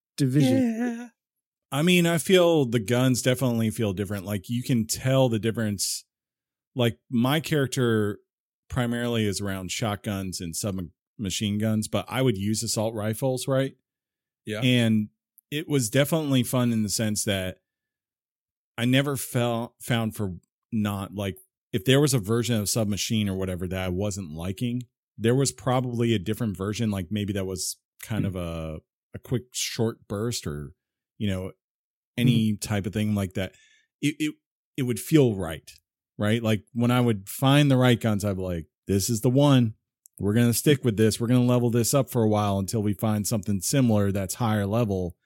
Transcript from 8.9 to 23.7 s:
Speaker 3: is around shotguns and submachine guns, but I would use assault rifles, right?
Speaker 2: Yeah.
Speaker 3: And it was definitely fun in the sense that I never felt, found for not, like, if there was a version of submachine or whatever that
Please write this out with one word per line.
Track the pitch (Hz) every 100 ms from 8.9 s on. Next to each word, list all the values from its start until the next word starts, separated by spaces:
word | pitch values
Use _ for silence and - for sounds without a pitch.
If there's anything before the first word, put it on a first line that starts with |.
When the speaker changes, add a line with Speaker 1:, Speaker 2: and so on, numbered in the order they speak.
| 120 120 117 104
Speaker 3:
is | 92
around | 101 95 90
shotguns | - 113 101 113 98 95 85
and | 87 78
submachine | 107 92 82 - _ - 98 - 107 104
guns, | 110 110 101
but | 104 -
I | 117
would | 131 98
use | 101 110
assault | 110 117 110 113
rifles, | 107 110 135 131 135
right? | 135 135 - _ _ _ _ _ _ -
Speaker 2:
Yeah. | 107
Speaker 3:
And | 127 123 113 110 107 _ _ _ _
it | 147 -
was | 143 110
definitely | 135 143 160 151 131
fun | 117 127 120
in | 113
the | 104
sense | - 110 107 -
that | 95 92 - _ _ _ _ _ _ _ _ _ _ _ -
I | 120
never | 131 143 135
felt, | - 127 120 117 120 _
found | - 117 110 107
for | 101 85 _ _ _
not, | 113 104 101 98
like, | 98 98 - _ _ _
if | 113 -
there | 135
was | 147
a | 131
version | 95 117 113 117
of | 98
submachine | 123 104 101 - 110 104
or | 92
whatever | 92 90
that | 92